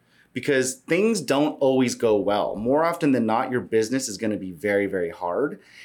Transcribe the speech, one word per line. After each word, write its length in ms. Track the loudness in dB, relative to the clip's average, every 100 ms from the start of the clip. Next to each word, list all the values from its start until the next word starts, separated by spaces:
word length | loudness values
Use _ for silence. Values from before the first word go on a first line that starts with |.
| _ _ _
because 440 | -8 0 0 0 -4
things 440 | -2 0 2 0
don't 400 | 0 0 0 2
always 340 | 2 4 2
go 220 | 2 2 2
well. 400 | 2 0 0 -2
More 300 | 0 2 2
often 260 | 0 2
than 140 | 2 2
not, 260 | 0 0
your 80 | -4
business 480 | 0 0 0 -2 -4
is 100 | -6
gonna 200 | -4 -4
be 160 | -8
very, 320 | -4 0 2 2
very 240 | 0 -4
hard. 500 | -4 -4 -2 -2 -6 -18 -20